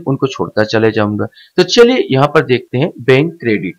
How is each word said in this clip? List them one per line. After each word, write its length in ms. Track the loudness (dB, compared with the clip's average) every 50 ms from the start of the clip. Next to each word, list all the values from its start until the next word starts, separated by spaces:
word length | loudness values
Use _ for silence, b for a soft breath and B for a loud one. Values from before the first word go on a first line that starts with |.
| -2 -4
उनको 200 | -4 -2 -4 -4
छोड़ता 360 | -4 -6 -8 -4 -2 -2 -2
चले 280 | 0 0 0 2 2
जाऊंगा। 340 | 2 0 -2 -2 -2 -4 -6
तो 380 | -8 _ -16 -20 _ _ 0 0
चलिए 440 | 2 2 2 4 4 2 0 -2 0
यहाँ 160 | 0 0 0 2
पर 180 | 2 0 0
देखते 320 | 0 0 -2 -2 -4 -4 -2
हैं 160 | -2 -4 -4 -4
bank 340 | 0 2 2 2 2 0 -4
credit, 400 | -6 -4 -2 -2 -2 -4 -6 -10